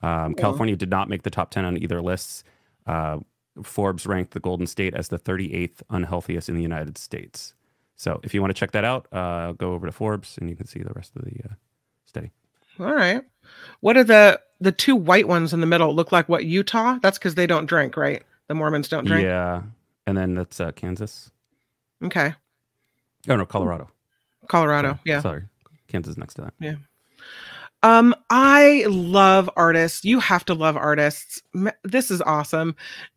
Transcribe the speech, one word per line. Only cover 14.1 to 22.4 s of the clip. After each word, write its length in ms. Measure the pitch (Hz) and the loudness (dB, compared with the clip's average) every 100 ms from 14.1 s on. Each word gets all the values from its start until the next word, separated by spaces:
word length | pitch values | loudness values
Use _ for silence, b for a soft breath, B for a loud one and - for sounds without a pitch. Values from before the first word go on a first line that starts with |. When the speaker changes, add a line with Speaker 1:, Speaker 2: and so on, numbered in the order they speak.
| 214 208 - _ - | 10 10 6 _ -2
Speaker 2:
the 120 | 190 | -2
two 240 | - - 254 | 2 2 2
white 320 | 160 185 117 | 4 4 4
ones 260 | 170 165 | 0 0
in 80 | 170 | 0
the 60 | 165 | 2
middle 260 | 170 160 151 | 2 2 0
look 160 | 165 | 2
like? 160 | 175 160 | 2 2
What, 180 | 170 165 | -2 0
Utah? 520 | 180 202 233 233 254 | -2 0 -2 -2 0
That's 160 | 196 196 | 0 0
'cause 160 | 190 160 | -4 -2
they 100 | 175 | 0
don't 220 | 165 - | 0 0
drink, 280 | 170 135 160 | 0 0 -2
right? 280 | 143 143 _ _ - | -4 -4 _ _ -8
The 80 | 156 | -4
Mormons 340 | 151 151 143 | -2 -2 -4
don't 160 | 156 101 | -4 0
drink? 180 | 165 | 2
Speaker 1:
Yeah. 380 | 92 90 87 87 104 117 _ _ - | 2 -2 -2 -6 -10 -20 _ _ -4
And 100 | 98 | -2
then 160 | 90 | -2
that's, 260 | 90 90 - | -4 -6 -8
uh, 120 | 82 | -10
Kansas. 580 | - 90 92 107 - - _ _ _ _ _ _ - | -8 -10 -8 -10 -14 -20 _ _ _ _ _ _ -12
Speaker 2:
Okay. 300 | 180 180 147 156 | -6 -2 -2 -4